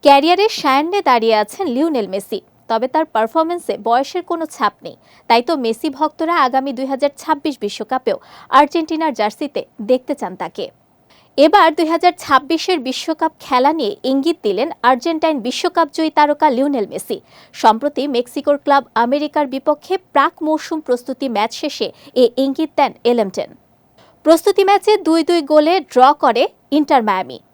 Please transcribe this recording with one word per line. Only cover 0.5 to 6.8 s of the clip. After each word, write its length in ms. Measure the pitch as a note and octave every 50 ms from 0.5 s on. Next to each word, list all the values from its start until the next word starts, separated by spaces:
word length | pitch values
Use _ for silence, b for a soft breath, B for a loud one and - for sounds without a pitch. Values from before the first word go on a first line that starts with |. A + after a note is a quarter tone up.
| - - - D4 C4 C4+ D4+ E4 F4+ G4+
দাঁড়িয়ে 340 | - D4 B3+ A#3 A3 A3+ A3
আছেন 320 | G#3+ G#3+ G#3 - - G4 E4
লিওনেল 400 | A#3+ B3 D4+ E4 D#4 B3+ G#3+ F#3
মেসি, 340 | F#3+ G3+ G3 - - G3+ _ _ _ _ _ _
তবে 200 | A3+ A3+ A3 B3+
তার 180 | - D#4 D#4+
পারফরম্যান্সে 720 | D#4 _ A3 A3 A3+ - D#4+ D#4+ D#4+ F4 F4+ D#4+ - D#4+ - A3+
বয়সের 400 | B3 A#3 B3 C#4 - - F4+ E4+
কোনো 220 | - F4 E4 D#4+
ছাপ 280 | D#4 - - E4+ D#4 - _
নেই। 140 | - E3 - _ b b b b b b
তাই 140 | A#3 A#3
তো 140 | A#3+ - E4+
মেসি 340 | D4 B3 A3+ A3+ A3 - D#4
ভক্তরা 460 | C4+ C4+ D#4 D4+ - _ E4 D#4+ F4 E4+
আগামী 320 | C#4+ B3+ B3 C4+ C4 C#4 C4+
দুই 120 | A3